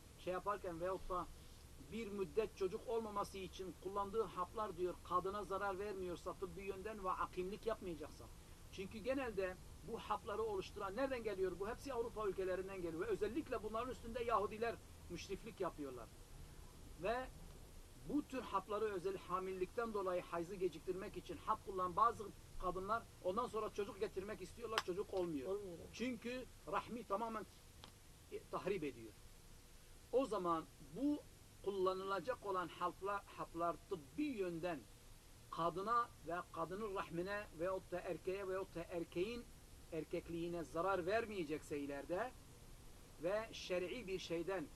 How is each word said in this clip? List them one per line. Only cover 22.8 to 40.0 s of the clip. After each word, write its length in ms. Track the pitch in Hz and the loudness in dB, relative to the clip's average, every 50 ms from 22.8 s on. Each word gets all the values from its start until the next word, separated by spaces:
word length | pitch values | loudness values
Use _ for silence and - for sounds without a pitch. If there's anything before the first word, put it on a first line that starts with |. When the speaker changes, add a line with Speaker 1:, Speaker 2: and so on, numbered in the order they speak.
| 185 196 220 233 226 - - - - | 2 2 2 2 2 -2 -12 -2 0
Speaker 1:
ondan 240 | 180 185 233 247 220 | 2 4 4 4 2
sonra 260 | - 220 214 202 - | 2 2 0 0 2
çocuk 260 | - 202 208 214 196 | 0 0 0 0 0
getirmek 420 | 214 - - 190 190 208 214 - | 0 0 0 -2 -2 -2 -4 -4
istiyorlar, 360 | 180 175 - 214 240 220 220 220 - | -6 -8 -8 -6 -4 2 2 2 2
çocuk 280 | 190 175 190 208 - 208 | 2 0 0 0 0 2
olmuyor. 360 | 190 175 175 156 139 127 180 | 2 4 4 2 0 2 2
Speaker 2:
Olmuyor, 280 | 190 208 202 185 170 160 | 0 0 -2 -4 -8 -8
evet. 100 | - - - | -10 -8 -4
Speaker 1:
Çünkü 520 | - 220 262 247 196 - 233 247 254 240 - - - - - | 0 0 0 0 0 -2 -4 -4 -4 -6 -8 -12 -12 -6 0
rahmi 320 | - 196 - - 214 247 208 | 0 0 0 0 -4 -6 -2
tamamen, 420 | - 202 196 233 226 226 214 190 - - - - - - - - - - - - - - - - - | 0 0 0 0 0 -2 -2 -4 -6 -12 -16 -18 -16 -16 -16 -16 -16 -16 -16 -18 -18 -18 -18 -14 -10
e, 80 | - - - - | -10 -10 -8 -2
tahrip 320 | - 160 156 180 202 185 151 | -4 0 2 2 2 2 2
ediyor. 280 | 143 123 117 113 107 101 - - - - - - - - - - - - - - - - - - - | 0 -2 -4 -10 -12 -12 -14 -16 -16 -16 -16 -16 -16 -16 -16 -16 -16 -18 -16 -16 -16 -18 -16 -6 4
O 140 | - 247 269 | 6 6 6
zaman 400 | 214 214 196 180 175 165 160 156 - - - - 139 151 | 8 4 4 6 6 4 4 4 -2 -10 -16 -14 -8 -2
bu 240 | 202 269 294 294 294 - - - - - - - - - | 4 4 6 4 4 0 -8 -16 -18 -18 -18 -14 -4 -2
kullanılacak 840 | 196 202 190 185 185 190 185 190 196 196 190 160 247 247 - - | 0 2 6 6 6 6 4 2 2 2 2 2 0 -2 0 0
olan 220 | 202 190 185 175 160 | 2 2 2 2 0
haplar, 560 | - - 175 175 170 - 185 196 202 202 - | 0 2 2 2 2 2 0 0 0 0 -2
haplar 500 | - - - 156 - - 165 170 170 165 165 - - | -4 -6 -6 -6 -4 0 2 2 2 2 0 -2 -2
tıbbi 340 | 196 165 143 131 135 - 302 | -2 -2 -4 -6 0 2 2
yönden 560 | 302 262 208 190 180 170 165 165 180 165 135 - - - - - - - - - - - - - - | 2 4 2 2 2 2 0 0 0 0 0 -4 -10 -16 -16 -16 -16 -16 -16 -16 -16 -18 -16 -10 -6
kadına 580 | - 165 165 170 156 180 190 220 240 240 240 - - - - 147 | 0 4 4 4 4 2 2 6 6 6 6 4 -2 -10 -4 -2
ve 80 | 165 180 170 - - | -2 -2 -2 -4 -2
kadının 420 | 165 165 156 185 202 226 208 190 | -2 -2 0 0 -2 -2 0 0
rahmine 520 | 196 175 - 156 165 180 196 202 208 214 - - 151 | 0 -2 0 0 -2 0 2 0 -2 -2 -4 -4 0
veyahut 320 | 165 190 190 190 - - | 2 2 2 0 -2 -2
da 80 | 175 175 | -4 -2
erkeğe 480 | - - 165 156 - 185 185 202 202 190 | 0 -2 -2 -2 0 0 0 0 0 0
veyahut 280 | 185 190 185 - - | 0 0 0 -2 -4
da 80 | 170 170 - | -6 -6 -2
erkeğin 560 | 185 170 165 - - 175 185 220 240 240 233 - - - - - - - - - | -2 -2 -2 0 2 2 2 2 2 -4 -6 -8 -12 -14 -14 -14 -14 -14 -12 -4
erkekliğine 720 | 170 160 | -2 -2